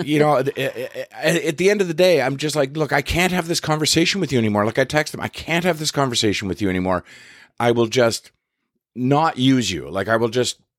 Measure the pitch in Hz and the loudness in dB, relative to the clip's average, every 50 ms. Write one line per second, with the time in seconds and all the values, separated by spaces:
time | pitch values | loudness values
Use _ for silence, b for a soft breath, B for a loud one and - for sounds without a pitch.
0 | 143 139 151 147 151 151 147 123 131 139 - 123 135 127 - 113 127 - - 123 | -4 -2 2 2 4 4 4 2 0 -2 -2 -4 -6 -6 -6 -8 -10 -10 -10 -12
1 | 127 - 104 113 143 160 170 165 139 160 151 143 180 196 208 208 190 170 160 156 | -14 -14 -12 -4 -2 0 0 0 0 -2 -2 2 2 2 2 2 0 -4 0 2
2 | 180 185 170 143 123 131 139 135 156 151 135 151 143 135 143 156 151 127 143 147 | 4 4 4 4 2 0 -2 -2 -4 -4 0 -2 -2 -2 -2 -4 -4 0 0 -2
3 | 147 - - 165 180 180 180 180 165 165 165 - - 156 156 156 156 - - 160 | -2 -2 0 0 0 2 0 -2 -2 -2 -4 -4 -2 -2 -2 0 0 0 2 2
4 | 170 - - 196 170 139 139 120 113 107 104 104 104 113 - 143 131 - - 151 | 2 2 0 -2 -2 0 0 0 2 2 2 2 2 2 2 0 0 2 0 -2
5 | 151 - - - - 107 - - - 151 160 175 170 185 165 156 156 147 - 143 | -2 -2 -4 -6 -6 -6 -8 -10 -6 -2 -2 0 0 0 -2 0 -4 -4 -2 0
6 | 139 127 117 - 117 107 92 - 104 95 85 - 104 95 92 92 90 92 92 87 | -2 0 0 0 0 0 0 0 -2 -4 -4 -2 -2 -2 0 0 0 0 0 -2
7 | - B B B B B B B B B B - 117 120 117 117 117 113 107 127 | -4 B B B B B B B B B B -2 2 2 4 4 2 2 2 2
8 | 120 113 101 - _ - _ _ _ _ _ _ _ _ _ _ _ _ _ 113 | 2 2 2 -2 _ -14 _ _ _ _ _ _ _ _ _ _ _ _ _ -4
9 | 127 131 139 147 165 160 - 123 127 135 135 127 113 92 92 73 62 71 85 98 | 0 0 2 2 2 0 0 0 2 4 4 2 2 -2 -4 -6 -8 -8 -6 -6
10 | 98 107 113 113 120 113 110 123 120 - - _ _ _ _ | -2 0 0 0 0 0 0 0 -2 -2 -4 _ _ _ _